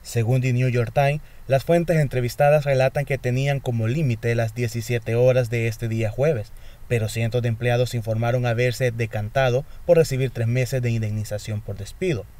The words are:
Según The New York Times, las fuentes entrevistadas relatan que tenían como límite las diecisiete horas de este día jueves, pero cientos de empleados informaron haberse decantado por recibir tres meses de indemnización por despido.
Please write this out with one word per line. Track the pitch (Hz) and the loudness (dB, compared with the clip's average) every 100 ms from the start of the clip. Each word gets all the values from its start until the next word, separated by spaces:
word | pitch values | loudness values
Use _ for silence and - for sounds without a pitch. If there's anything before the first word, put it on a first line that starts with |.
Según | - 120 110 131 | -4 -2 2 2
The | 127 | 2
New | 123 127 | 2 2
York | 120 110 | 2 0
Times, | 143 139 151 - - - | 2 2 0 -8 -18 0
las | 131 | 0
fuentes | - 170 170 160 | 4 2 4 2
entrevistadas | 139 127 120 - 143 151 139 | 2 0 -2 2 4 4 2
relatan | 131 135 147 139 | 2 2 0 -2
que | 131 | -2
tenían | 127 127 139 139 | 0 0 0 -2
como | 131 117 113 | -2 -2 0
límite | 143 143 113 120 117 | 0 0 0 0 0
las | 113 | -2
diecisiete | 117 117 117 113 120 113 117 | -2 -4 -4 -4 -4 0 4
horas | 127 127 117 | 4 4 2
de | 117 113 | 0 -2
este | 110 117 | -4 -4
día | 113 110 | -2 -2
jueves, | 110 147 127 104 - - - - | 0 0 0 -6 -14 -18 -16 -4
pero | 120 110 | -2 0
cientos | 113 113 120 | -2 0 0
de | 117 | -2
empleados | 113 120 120 123 123 | -2 0 2 0 -2
informaron | 107 110 117 123 120 | -2 -2 0 0 0
haberse | 117 123 117 127 | 0 0 0 -2
decantado | 117 113 110 107 135 131 120 151 - - | 0 -4 -4 -2 0 2 2 -2 -8 4
por | 165 | 4
recibir | 156 131 131 | 6 2 -2
tres | 120 113 | -2 0
meses | 123 123 135 | 0 0 0
de | 120 | 0
indemnización | 113 107 107 107 104 - 107 | 0 -2 -4 -4 -8 -6 -8
por | - 98 | -8 -10
despido. | 98 - 185 123 - | -10 -4 -2 -2 -6